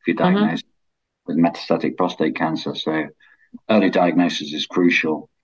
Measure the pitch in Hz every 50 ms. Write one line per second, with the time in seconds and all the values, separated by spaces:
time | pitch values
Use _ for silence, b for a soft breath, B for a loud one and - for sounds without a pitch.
0 | _ - - - 92 90 190 202 107 107 - - - _ _ _ _ _ _ _
1 | _ _ _ _ _ - - 78 85 85 - - - - 85 80 - 73 - -
2 | 92 87 - - - 78 - - 82 80 160 156 - - 147 - - 160 156 156
3 | 151 - - B B B B B B B B B _ - 107 107 98 92 - 95
4 | 90 87 78 87 87 85 - - 76 73 76 76 - - - 92 90 87 85 -
5 | - 78 78 76 - _ _ _